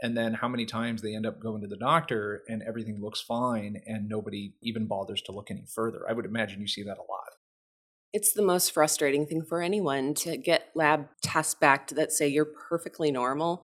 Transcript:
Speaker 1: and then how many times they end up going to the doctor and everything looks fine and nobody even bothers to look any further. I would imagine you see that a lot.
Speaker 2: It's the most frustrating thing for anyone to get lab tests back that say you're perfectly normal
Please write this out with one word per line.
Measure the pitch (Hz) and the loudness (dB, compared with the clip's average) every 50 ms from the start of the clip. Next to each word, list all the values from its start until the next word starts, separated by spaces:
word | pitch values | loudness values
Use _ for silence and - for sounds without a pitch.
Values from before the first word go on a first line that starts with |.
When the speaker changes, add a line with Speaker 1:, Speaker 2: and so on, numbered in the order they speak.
Speaker 1:
and | - 117 117 | -4 -2 0
then | 117 113 113 110 | 0 0 0 0
how | 107 120 120 | 0 -2 -2
many | 127 120 113 | -2 -2 -4
times | 110 - 110 117 117 117 104 110 | -4 -4 -4 -2 -2 -4 -4 -4
they | 107 107 | -6 -4
end | 107 107 | -4 -4
up | 113 - - | -6 -6 -6
going | 113 113 107 107 | -6 -6 -6 -6
to | 104 101 | -8 -10
the | 101 | -8
doctor | 95 120 135 160 165 160 - 123 110 104 104 104 - - - | -4 0 2 2 2 2 0 -2 -2 -2 -4 -6 -8 -8 -8
and | 113 107 101 | -8 -8 -6
everything | 113 110 117 110 113 107 101 | -6 -6 -6 -6 -8 -8 -6
looks | 101 110 - - | -8 -8 -8 -8
fine | - - 117 120 123 123 117 110 101 104 104 101 - | -6 -4 -2 0 0 0 0 -2 -2 -4 -8 -8 -8
and | - 110 107 101 104 | -8 -6 -6 -4 -4
nobody | 107 107 101 107 101 101 101 98 - _ - | -4 -4 -4 -4 -6 -8 -8 -8 -12 _ -6
even | 117 110 113 107 | -6 -4 -2 -2
bothers | 110 104 98 98 98 104 98 - | -2 -2 -4 -4 -4 -6 -6 -6
to | - 95 | -6 -8
look | 101 - - | -10 -10 -10
any | 98 - - | -10 -12 -12
further. | - - 113 110 113 - - - - | -8 -4 -2 -2 -2 -2 -4 -4 -4
I | 117 | -2
would | 120 101 | -2 -4
imagine | - 107 117 110 101 98 98 | -2 -2 -2 -2 -2 -4 -6
you | 104 | -6
see | 101 - 104 104 | -6 -6 -6 -6
that | 104 98 - | -8 -10 -10
a | - | -8
lot. | - 98 - - - - _ _ _ _ _ _ _ _ _ _ _ _ _ _ _ - | -8 -8 -8 -10 -12 -18 _ _ _ _ _ _ _ _ _ _ _ _ _ _ _ -2
Speaker 2:
It's | 214 208 - - | 0 2 2 4
the | - 208 | 4 4
most | 185 180 180 - - - | 6 6 4 4 2 4
frustrating | 160 151 156 - - 151 139 135 147 151 | 6 6 6 4 4 2 4 4 2 2
thing | 147 160 160 160 | 0 -2 -2 -2
for | 160 165 170 175 | -2 -2 -2 0
anyone | 175 202 214 185 147 135 135 131 139 147 | 0 0 0 0 0 0 0 0 0 -2
to | 147 - 170 160 | -2 -4 -4 -4
get | 135 131 175 165 - - - - | -2 2 4 2 2 2 0 0
lab | 165 156 147 156 147 143 - _ _ - | 4 6 6 6 6 2 -2 _ _ -4
tests | - - 160 151 - - | -2 0 0 0 0 2
back | - 160 143 139 139 - - | 6 6 6 6 6 2 -2
that | 127 139 156 - - | 0 0 0 2 2
say | - 151 143 | 2 2 4
you're | 139 151 151 | 4 4 2
perfectly | 151 - - - - 170 165 - - - - 165 151 | 0 -2 -10 -8 -4 -4 -4 -4 -6 -4 0 0 2
normal | 135 127 123 127 135 147 160 170 175 175 | 2 2 2 0 2 2 0 0 0 -2